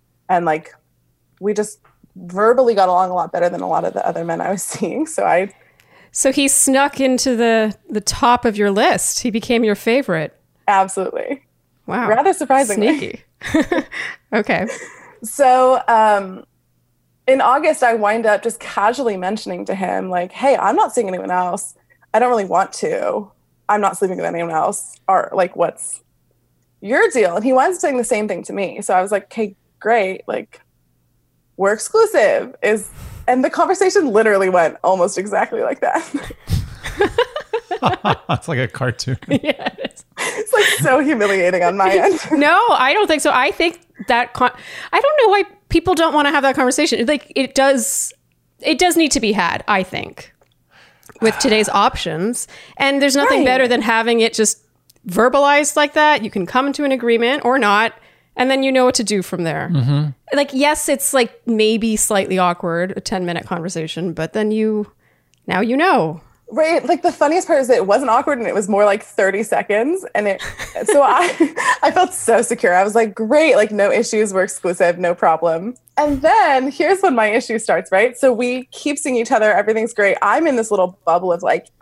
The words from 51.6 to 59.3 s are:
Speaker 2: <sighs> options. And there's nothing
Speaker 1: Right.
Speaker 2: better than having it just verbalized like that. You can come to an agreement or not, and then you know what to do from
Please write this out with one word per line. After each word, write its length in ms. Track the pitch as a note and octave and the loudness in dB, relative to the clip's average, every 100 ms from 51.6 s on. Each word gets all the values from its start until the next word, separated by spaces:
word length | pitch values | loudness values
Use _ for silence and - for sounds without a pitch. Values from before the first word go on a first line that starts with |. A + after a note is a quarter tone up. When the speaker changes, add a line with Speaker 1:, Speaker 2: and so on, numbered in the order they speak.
| G#3+ | 2
Speaker 2:
<sighs> 20 | |
options. 760 | G3 A3 - F3+ D#3+ G3 B3 - - - - | 2 2 0 -6 -4 -4 -4 -10 -16 -18 -4
And 240 | C#4 C#4 | 0 2
there's 160 | C#4 C4+ | 2 2
nothing 240 | A4 A#4+ | 2 2
Speaker 1:
Right. 60 | C4+ | 2
Speaker 2:
better 220 | B3+ B3 | 2 2
than 140 | A#3+ | 2
having 380 | A3 A3+ A3+ A#3 | 2 0 2 2
it 140 | A3+ | 2
just 240 | A3 G#3+ - _ _ _ _ - | 2 -2 -2 _ _ _ _ -8
verbalized 680 | F3 A#3+ C#4 C#4+ C#4+ D4 - | 2 2 4 4 4 2 0
like 180 | D4 | 0
that. 280 | - G3+ D4 | 2 2 2
You 60 | G#3 | 0
can 160 | G#3 F3 | -6 -2
come 260 | B3+ C#4 | -2 -2
to 100 | C#4 | -2
an 80 | C#4+ | -2
agreement 520 | C4 A#3+ A#3 A#3 C#4 | -2 2 2 2 0
or 140 | A#3 C4 | 0 2
not, 360 | G#3 G3+ A3+ - _ _ _ - | 2 2 0 -4 _ _ _ -2
and 140 | C4 | 0
then 120 | C4+ | 2
you 80 | C4+ | 2
know 120 | C4 | 2
what 100 | B3+ B3+ | 2 2
to 80 | |
do 180 | G#3+ G#3 | -2 -2
from 220 | F3+ | -4